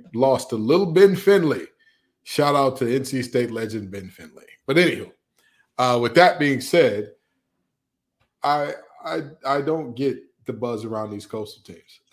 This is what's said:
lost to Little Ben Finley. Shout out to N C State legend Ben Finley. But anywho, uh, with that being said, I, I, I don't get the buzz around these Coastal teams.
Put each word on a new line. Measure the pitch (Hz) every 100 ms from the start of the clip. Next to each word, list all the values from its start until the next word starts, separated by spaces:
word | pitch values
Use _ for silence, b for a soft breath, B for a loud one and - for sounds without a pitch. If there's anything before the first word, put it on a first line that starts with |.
| -
lost | 110 135 127 -
to | 113
Little | 110 175 190
Ben | 165 196 185
Finley. | 196 196 156 117 - _ _ _ _ _
Shout | - - 147 143
out | 135 131
to | 117 131
N |
C | 127 131
State | 123 123 117
legend | 113 113 110 98
Ben | 98 92
Finley. | - 80 - - _ -
But | 151
anywho, | 170 104 - _ _ _ _ _ _ -
uh, | 123 120
with | 120 139
that | 175 -
being | 143 131
said, | - 175 127 104 104 - _ _ _ _ _ _ _ _ _ _ _ _
I, | 143 147 147 - - -
I, | 165 165 143 - 131
I | 139
don't | 143 160 135
get | 113 139 123 - _ -
the |
buzz | 110 120 110 113
around | 110 107
these | 101 -
Coastal | 110 104 -
teams. | - 85 _ _ _